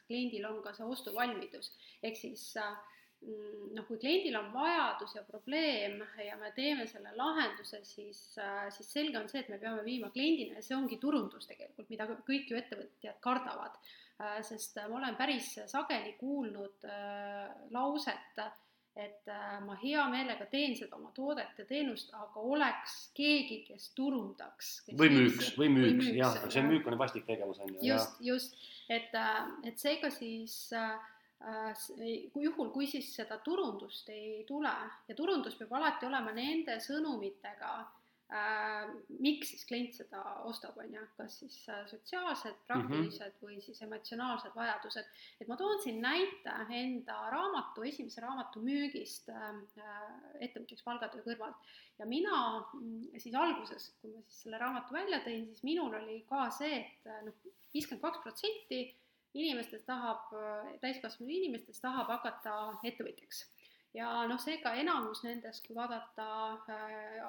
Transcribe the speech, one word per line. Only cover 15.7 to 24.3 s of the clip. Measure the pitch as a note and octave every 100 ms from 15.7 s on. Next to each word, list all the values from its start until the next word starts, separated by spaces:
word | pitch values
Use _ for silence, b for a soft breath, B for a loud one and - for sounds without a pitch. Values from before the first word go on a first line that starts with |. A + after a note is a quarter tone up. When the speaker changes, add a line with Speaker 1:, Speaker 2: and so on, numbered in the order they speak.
| C#4 D#4+ A#3+ G#3 -
Speaker 1:
kuulnud, | C4 C#4+ A3+ G3+ G3+ - G#3
äh, | G3+ G3+ G3+ G3+ G3+ G3 - -
lauset, | A#3+ C#4 D4 B3+ - - - G#3+ b b b b G#3
et, | G#3 G#3
äh, | - G#3 G3+ G3+
ma | G3+ G3
hea | C4 D4+ C4+
meelega | B3 B3+ G#3 G3+
teen | C#4 C#4+ A#3
seda | - -
oma | - -
toodet | C#4 C4 - -
ja | G3
teenust, | C#4+ C4+ G#3+ -
aga | G#3+ G#3+ G#3+
oleks | A#3+ D4 C4+ - - - -
keegi, | - D4 D4 - A3
kes | - G3+ -
turundaks, | - C4+ C4 G3